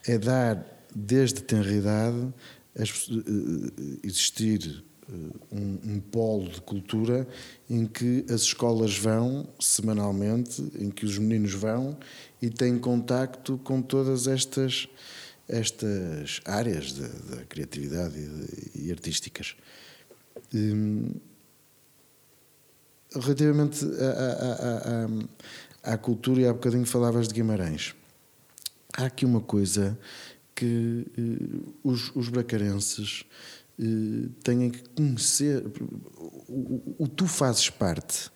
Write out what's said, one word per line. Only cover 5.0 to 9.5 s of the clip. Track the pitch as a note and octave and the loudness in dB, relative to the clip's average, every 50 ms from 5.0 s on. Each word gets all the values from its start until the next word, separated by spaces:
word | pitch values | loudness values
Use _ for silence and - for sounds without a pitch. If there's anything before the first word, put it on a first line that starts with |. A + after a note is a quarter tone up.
| - - | -18 -14
eh, | F#2+ F2 D#2 - - - - - | -12 -10 -10 -10 -12 -14 -14 -10
um, | - G2+ G2+ G2+ G2 - - A2 G#2 | -6 -4 -4 -4 -4 -4 -4 -4 -4
um | G2+ | -4
polo | F#2+ - - A#2 A2+ A2 A2 G#2 F#2 F2 | -6 -2 0 0 2 2 2 0 -2 -4
de | E2+ F2 | -8 -12
cultura | - - G2+ G2 F#2+ - - A2 A2 A#2 A#2+ C3 C3 B2 - - - - - - _ | -10 -8 -8 -8 -6 -2 0 0 2 2 2 0 0 -4 -8 -16 -18 -18 -20 -20 _
em | - A#2+ A#2 A2+ | -2 0 0 0
que | G#2+ G#2+ - A#2+ B2 B2 C3 C3+ - | 0 -2 -2 0 2 2 2 2 0
as | A#2 A2 | 0 2
escolas | - - - - A#2+ A#2 A#2 A2+ A2+ G#2+ G2 | 2 2 2 2 2 4 4 4 4 2 2
vão | G2 G#2 A2 A2 A2+ A#2 B2+ C3 C#3+ - - | 2 2 2 4 4 2 2 0 -2 -6 -8